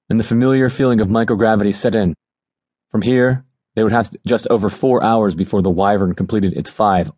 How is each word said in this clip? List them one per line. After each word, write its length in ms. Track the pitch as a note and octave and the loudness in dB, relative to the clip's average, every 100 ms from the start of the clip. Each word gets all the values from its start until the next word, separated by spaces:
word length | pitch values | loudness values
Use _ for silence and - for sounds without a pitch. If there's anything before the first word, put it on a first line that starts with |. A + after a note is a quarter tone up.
| - | -4
and 80 | A2+ | -4
the 60 | |
familiar 460 | A2 A#2 C3 C3+ B2+ | 0 0 2 2 0
feeling 320 | C3 B2+ A2+ | 0 0 2
of 80 | G2 | 2
microgravity 640 | A2+ A2+ G#2 A2 G#2+ G2+ | 0 0 2 2 2 0
set 200 | G2 A#2+ | -2 -2
in. 200 | A2 F2+ D2+ _ _ _ _ _ _ _ | 0 -2 -4 _ _ _ _ _ _ _
From 120 | A2 | -4
here, 420 | G#2 B2+ B2+ C3 - _ _ A2 | 0 2 2 0 -6 _ _ -2
they 80 | |
would 80 | A2 | 0
have 240 | A#2 A2 - G2 | 0 -2 -6 -4
just 220 | A2+ - | -2 0
over 200 | A#2 G2 | -2 -2
four 340 | - C3+ B2 | -2 0 0
hours 320 | A2 A2+ G#2 E2 | 2 2 0 -2
before 260 | F#2 G2+ | -2 -2
the 80 | F#2 | 0
Wyvern 460 | F2 G2 G#2 F#2 F2 | 0 0 0 0 -2
completed 380 | F#2 A2 G2 | -4 -2 -2
its 160 | D2 - | -4 -8
five 420 | - G#2+ F#2 D2+ | -2 0 0 -2